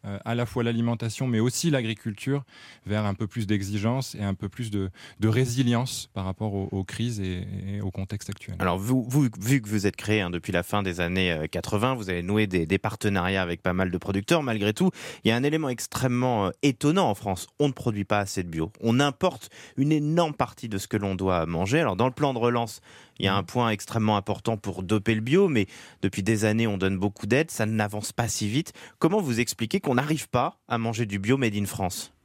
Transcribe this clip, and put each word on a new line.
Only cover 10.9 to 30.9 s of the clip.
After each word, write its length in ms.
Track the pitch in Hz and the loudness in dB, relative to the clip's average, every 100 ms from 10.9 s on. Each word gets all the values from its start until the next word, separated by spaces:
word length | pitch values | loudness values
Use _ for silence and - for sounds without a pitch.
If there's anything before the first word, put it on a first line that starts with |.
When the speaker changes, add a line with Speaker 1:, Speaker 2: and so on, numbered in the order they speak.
| 85 | -2
Speaker 2:
années, 300 | 87 92 92 | 0 2 2
euh, 140 | 80 78 | 0 -2
quatre-vingts, 480 | 87 - 104 120 | -6 -2 0 0
vous 140 | 131 95 | -2 -4
avez 140 | 87 | -4
noué 240 | 87 107 107 | 0 2 2
des, 180 | 90 | 0
des 140 | 80 95 | 2 0
partenariats 640 | 107 110 107 98 87 98 | 0 -2 0 2 2 0
avec 180 | 87 85 | 0 -2
pas 120 | 92 | 0
mal 160 | 90 95 | 0 0
de 80 | 87 | -2
producteurs. 440 | - 98 101 170 | -2 -2 2 2
Malgré 300 | 135 110 104 | 2 0 0
tout, 180 | 107 185 - - - | 2 0 0 -16 -2
il 40 | 113 | 0
y 20 | |
a 60 | 117 | 2
un 60 | |
élément 260 | 143 156 143 | 2 0 -2
extrêmement, 760 | 120 - - 131 123 127 113 95 | -4 -8 -2 0 2 2 2 0
euh, 40 | - | 2
étonnant 480 | 143 123 147 180 156 | 0 2 2 4 2
en 40 | |
France. 340 | 101 104 92 - _ | 0 -2 -4 -6 _
On 80 | 147 | -2
ne 60 | |
produit 300 | 127 123 104 | 0 -4 -2
pas 160 | 95 104 | 0 0
assez 220 | 98 - | 0 -4
de 60 | 90 | -4
bio. 240 | 80 80 - | -4 -4 -2
On 200 | 117 120 | 2 4
importe 500 | 143 135 185 127 - - - - | 2 2 -2 -2 -18 -20 -12 -2
une 160 | 143 | 2
énorme 400 | 156 147 165 165 | 2 2 2 2
partie 380 | 143 127 - 120 | 0 -4 -4 -6
de 80 | 98 | -6
ce 100 | - | -2
que 80 | 107 | -2
l'on 200 | 101 92 | 0 0
doit 280 | 95 87 | 2 2
manger. 360 | 80 85 95 147 | 0 0 2 2
Alors, 160 | 143 92 | 2 2
dans 100 | 127 | 0
le 80 | |
plan 180 | - 143 | 2 -2
de 60 | 123 | 2
relance, 420 | 120 120 117 - - - - - | 2 2 -2 -8 -20 -20 -20 -2
il 40 | |
y 40 | 95 | 2
a 60 | |
un 60 | 98 | 2
Speaker 1:
Mhm. 60 | 87 | 0
Speaker 2:
point 240 | 123 117 | 0 2
extrêmement 460 | 107 - 117 107 104 | 0 -2 0 4 2
important 400 | 98 101 - 107 | 2 -4 -2 -4
pour 280 | 101 87 | -4 -6
doper 280 | 90 107 101 110 | 0 0 2 0
le 40 | |
bio, 280 | 113 170 196 | 2 4 4
mais 180 | 123 95 - - - | 4 0 -6 -20 -4
depuis 200 | 101 - | -2 0
des 220 | 98 110 | 0 2
années, 240 | 107 110 113 | 2 2 0
on 100 | 98 | 0
donne 180 | 95 95 | 0 0
beaucoup 280 | 101 101 104 | -2 -4 0
d'aide, 240 | 127 165 | 2 2
ça 160 | - 107 | -2 -2
n'avance 460 | 110 104 104 107 | 0 0 -2 -6
pas 160 | - 120 | -4 -4
si 180 | - 104 | -2 -2
vite. 240 | 127 - - - _ | -2 -4 -12 -20 _
Comment 200 | 160 208 | 2 2
vous 200 | 156 113 | 0 0
expliquez 400 | 120 - 110 - | 0 -2 -2 -2
qu'on 160 | - 123 | 2 2
n'arrive 320 | 147 160 - | 2 -2 0
pas 320 | 123 147 - - | 0 0 -4 -4
à 100 | 120 | -2
manger 260 | 113 | -2